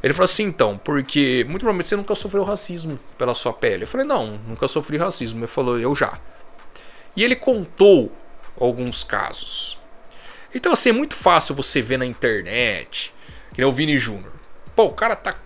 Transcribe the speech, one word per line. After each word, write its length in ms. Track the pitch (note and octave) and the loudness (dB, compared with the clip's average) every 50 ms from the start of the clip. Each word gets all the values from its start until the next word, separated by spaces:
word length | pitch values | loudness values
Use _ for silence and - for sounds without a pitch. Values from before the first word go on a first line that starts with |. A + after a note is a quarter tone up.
| - | 0
Ele 100 | C3 C#3+ | 0 2
falou 120 | E3 F#3 | 4 4
assim, 200 | F3 - - G#3+ | 4 4 2 0
"Então, 340 | G3+ E3 - C3 G#2+ G2+ G2 - | -2 0 2 2 2 2 -4 -4
porque 600 | - D3 C#3+ C3 - - C#3+ C#3 C3+ B2+ B2+ A2+ B2 | -2 -2 -2 -2 0 0 2 2 4 2 2 0 0
muito 140 | D#3+ F#3+ | -2 -2
provavelmente 260 | - A3+ G3+ F3+ F3 - | 0 0 0 0 0 0
você 80 | G#3+ | -2
nunca 200 | G3+ G3 - G#3 | -2 0 -2 -2
sofreu 280 | G3 - G3+ F#3+ G3+ G3 | -2 -2 -2 -2 -2 0
racismo 560 | F#3+ G#3 G3 - - F3+ E3+ D#3+ E3 D3 B2 - - - - | 0 -2 -4 -4 -8 -8 -8 -8 -8 -8 -8 -12 -16 -6 -4
pela 160 | B2+ B2 A#2+ | -2 0 0
sua 200 | - - B2 A2+ | 0 -2 -4 -2
pele." 300 | - - A#2+ G2 F2+ G#2 | 0 0 0 0 0 -4
Eu 40 | - | -6
falei, 180 | - B3 C4+ | -2 -4 -2
"Não, 340 | D4 D4+ A3 A#2+ G#2+ G#2+ G#2 A2 A2+ | 0 0 -2 -2 -4 -6 -10 -10 -10
nunca 200 | A2+ A2+ - C3+ | -6 -4 -4 -2
sofri 300 | - D#3 D3 - D3+ D3+ | -2 -2 -4 -2 -2 -2
racismo." 420 | E3+ F#3+ E3 - B2+ A#2 A2+ A2+ | -2 -2 -2 -4 -6 -6 -6 -6
Ele 80 | A#2 A2+ | -8 -4
falou, 320 | - - C3+ B2 B2 A#2 | -2 -2 0 0 0 0
"Eu 160 | A2+ B2+ C#3+ | 0 0 0
já." 240 | C3+ C3 - - - - - - - - - - - - - - - - - - - - - - | 0 0 -2 -2 -8 -14 -16 -16 -16 -18 -18 -18 -16 -18 -18 -18 -16 -18 -18 -20 -18 -20 -12 -2
E 80 | - G#3 | 0 2
ele 120 | B3 B3+ | 2 2
contou 760 | B3+ - - B3+ A3 F3+ D#3+ - - - G4+ G4 D4+ A#3 - - - - - - - - - - - | 2 2 0 0 0 0 -8 4 8 10 10 10 10 6 2 -4 -12 -16 -16 -16 -14 -14 -14 -6 0
alguns 440 | B2+ B2 A#2+ A#2+ B2+ B2 A#2 - - | 0 0 0 0 -4 -2 -2 -2 -2
casos. 760 | - - G2+ - - - - - - - - - - - - - - - - - - - - - - - - - - - | -2 -2 -4 -2 -4 -6 -8 -8 -6 -6 -6 -6 -6 -8 -12 -16 -18 -20 -18 -18 -18 -18 -16 -18 -16 -18 -18 -18 -10 -10
Então, 160 | C4 - F4 D#4+ | -2 2 4 6
assim, 160 | - - B3+ | 6 6 6
é 40 | A3+ | 4
muito 220 | A#3+ D4 D4+ - | 2 0 -4 -6
fácil 380 | - - F#3+ F3 D#3+ - - C#3+ | 2 4 4 6 6 4 2 -2
você 280 | C#3 C3 - - C#3+ | 0 0 2 2 2
ver 160 | A#2 A2 C3 C3 | 2 0 -2 -2
na 80 | B2+ | -2
internet, 1080 | B2+ A#2 - - B2 A2+ G2+ F2+ E2+ G#2 A#2+ B2 A2+ G2+ E2+ B1+ - - - - - - - - - - - - - - | -6 -6 -2 0 0 0 0 -4 -4 -2 -2 0 0 -2 -4 -8 -8 -8 -8 -8 -8 -12 -18 -20 -18 -18 -18 -18 -14 -4
que 80 | - | 2
nem 80 | B2+ C3+ | 2 2
o 40 | C3 | 2
Vini 240 | B2 D#3 D3+ D3 C3+ | 2 0 2 2 2
Júnior. 340 | A#2 A#2 G#2 G2 F#2 - - - - - - - - - - | 0 -2 -6 -8 -10 -12 -14 -16 -16 -16 -16 -16 -14 -2 4
Pô, 100 | - A3 | 4 4
o 80 | F#3 - | 4 4
cara 220 | - G#3+ A3+ G#3+ | 0 0 0 0
tá 200 | - - G3 F3+ - - | -2 -4 -6 -6 -8 -12